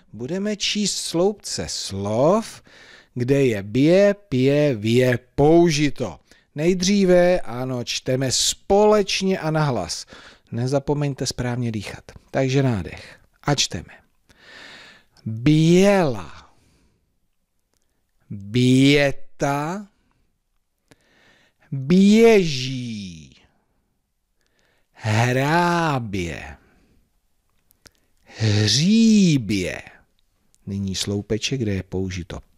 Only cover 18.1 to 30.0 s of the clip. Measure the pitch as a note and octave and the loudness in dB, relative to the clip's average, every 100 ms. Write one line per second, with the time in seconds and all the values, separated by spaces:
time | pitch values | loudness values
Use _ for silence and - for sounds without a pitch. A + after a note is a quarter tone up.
18.1 | _ _ G#2 G2+ A#2+ B2+ C3 C#3 C#3+ C#3 | _ _ -16 -4 0 4 4 6 4 2
19.1 | - - - C#3+ C#3+ D#3 G3 G3+ _ _ | -2 -10 -6 -4 -4 -6 -10 -14 _ _
20.1 | _ _ _ _ _ _ _ _ - _ | _ _ _ _ _ _ _ _ -20 _
21.1 | _ _ _ _ _ _ C3+ C3+ F#3 G3 | _ _ _ _ _ _ -10 2 4 6
22.1 | A3 A3+ G#3+ E3 C3 B2+ C3 A#2+ G#2+ F#2+ | 6 6 6 2 -4 -6 -8 -10 -10 -12
23.1 | E2 C#2 _ _ _ _ _ _ _ _ | -16 -20 _ _ _ _ _ _ _ _
24.1 | _ _ _ _ _ _ _ _ _ A2 | _ _ _ _ _ _ _ _ _ -2
25.1 | A2 B2 B2+ C#3 E3+ F3 F3 E3 C3+ A2+ | 0 0 0 0 2 2 0 0 -2 -4
26.1 | F#2+ E2+ C#2+ D2+ C#2 _ _ _ _ _ | -6 -6 -10 -14 -20 _ _ _ _ _
27.1 | _ _ _ _ _ _ _ _ _ _ | _ _ _ _ _ _ _ _ _ _
28.1 | _ _ - A2 G#2 G#2+ C3 F3 A3+ A3+ | _ _ -4 0 0 0 0 2 4 6
29.1 | G#3+ F3+ C#3 G2+ G2+ E2 B1 - - | 6 4 2 0 -4 -4 -8 -14 -20